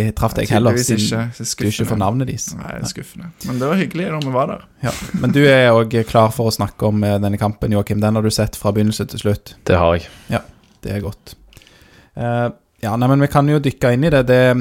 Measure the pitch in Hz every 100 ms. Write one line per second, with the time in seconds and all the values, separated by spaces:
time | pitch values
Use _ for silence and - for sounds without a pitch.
0 | 107 - 113 - 107 110 117 120 123 110
1 | 107 113 117 117 113 - 104 - 110 107
2 | 95 127 123 - - 71 67 - - -
3 | - - - - - 127 135 190 160 160
4 | 180 156 135 127 156 - - _ 127 -
5 | - 180 127 139 143 131 123 113 113 117
6 | 110 117 110 - 113 - 104 - 110 104
7 | 104 101 101 104 104 107 120 104 98 104
8 | 107 110 107 110 107 - 104 104 107 107
9 | 101 - 104 101 - - - 90 85 85
10 | - - - 117 - _ _ _ 104 101
11 | 101 - - - - - _ _ _ _
12 | _ - 117 120 120 - _ _ 117 117
13 | 123 139 143 147 143 151 139 - 127 123
14 | 165 143 127 127 127 123